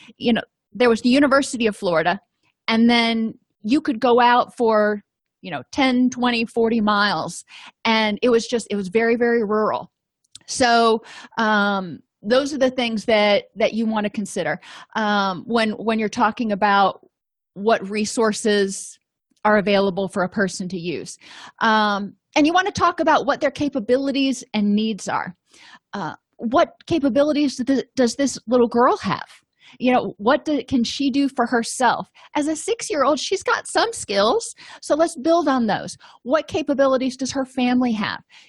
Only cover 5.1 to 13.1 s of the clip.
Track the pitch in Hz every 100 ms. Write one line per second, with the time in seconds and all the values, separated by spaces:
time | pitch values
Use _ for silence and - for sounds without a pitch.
5.1 | _ _ _ 185 143 - - 262 247 254
6.1 | 247 247 233 226 233 226 233 208 202 208
7.1 | 160 165 - - - - _ 226 220 214
8.1 | 202 247 233 226 233 - 202 185 220 233
9.1 | 233 240 233 202 214 208 120 - _ _
10.1 | _ _ - - - 247 233 226 226 -
11.1 | - - - 220 208 202 196 180 120 _
12.1 | _ 202 254 285 285 254 262 233 220 -